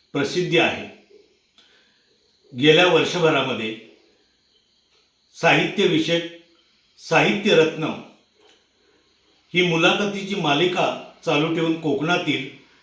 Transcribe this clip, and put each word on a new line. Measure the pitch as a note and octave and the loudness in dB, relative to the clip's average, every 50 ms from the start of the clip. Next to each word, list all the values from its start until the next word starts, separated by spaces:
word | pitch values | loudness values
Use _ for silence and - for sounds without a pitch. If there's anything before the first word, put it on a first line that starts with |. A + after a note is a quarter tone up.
| _ _ - | _ _ -6
प्रसिद्धी | C#3+ C3 - - F3+ E3+ D#3 E3 - | -4 -4 -2 -2 -4 -2 0 2 2
आहे. | - - - - - - - - _ _ - - _ _ _ _ _ _ _ _ _ _ _ _ _ _ _ _ _ _ _ _ _ _ _ _ _ _ C3+ B2 | 2 2 -2 -6 -10 -14 -18 -20 _ _ -20 -20 _ _ _ _ _ _ _ _ _ _ _ _ _ _ _ _ _ _ _ _ _ _ _ _ _ _ -4 2
गेल्या | C#3 D#3 D#3 E3+ F3+ | 4 6 6 6 6
वर्षभरामध्ये | F3 E3 D#3 C#3+ - E3 F3 E3 D#3 C#3 C3+ C3 C3 A#2 G#2+ A2 A2 A2 - - - - _ _ _ _ _ _ _ _ _ _ _ _ _ _ _ _ _ _ _ _ _ _ _ _ _ _ _ _ - | 4 4 2 2 0 0 0 2 2 2 2 0 -2 -4 -6 -6 -8 -10 -12 -16 -20 -20 _ _ _ _ _ _ _ _ _ _ _ _ _ _ _ _ _ _ _ _ _ _ _ _ _ _ _ _ -2
साहित्यविषयक | E3 D#3 D3 D#3 F3+ - - G#3 F#3+ F3 D#3+ D3+ - E3 E3+ E3 - - - - - _ _ _ _ _ _ _ _ _ _ - | 0 2 2 2 2 0 -2 0 0 2 2 0 0 0 -2 -2 -2 -6 -12 -18 -20 _ _ _ _ _ _ _ _ _ _ -20
साहित्य | - - E3 - - - - G2+ G3+ G#3 E3 | -6 -2 0 2 2 2 0 -2 0 2 4
रत्न | D#3+ D#3+ D#3+ - D#3 D3+ - - - - - - _ _ _ _ _ _ _ _ _ _ _ _ _ _ _ _ _ _ _ _ _ _ _ _ _ _ _ - | 4 4 2 0 -4 -6 -6 -8 -10 -14 -18 -20 _ _ _ _ _ _ _ _ _ _ _ _ _ _ _ _ _ _ _ _ _ _ _ _ _ _ _ 0
ही | F3 F3+ | 0 2
मुलाखतीची | E3+ D#3+ E3 F3 F#3 - G#3 G#3 G3+ G3 G3 - F#3+ G3+ | 2 2 2 2 2 2 0 -2 -4 -4 -6 -8 -8 -6
मालिका | F3+ D#3+ D3 C#3 D3+ F3+ F3+ F3 F3 D#3+ - - - - - - _ - | -4 -2 0 0 0 0 0 0 0 -2 -2 -4 -6 -12 -16 -20 _ -6
चालू | E3 D3+ D3 D#3 E3 E3 | -4 -2 -2 -2 -2 -2
ठेवून | E3 E3 E3 D#3+ D#3+ | -2 -2 -2 -2 -2
कोकणातील | - D3+ C#3 C#3 D3+ E3 F3+ F3 D#3+ D3+ C3+ B2+ C3 - - - - _ _ _ | -2 -4 -2 -2 -2 -2 -2 -2 -2 -2 -4 -4 -6 -10 -14 -20 -20 _ _ _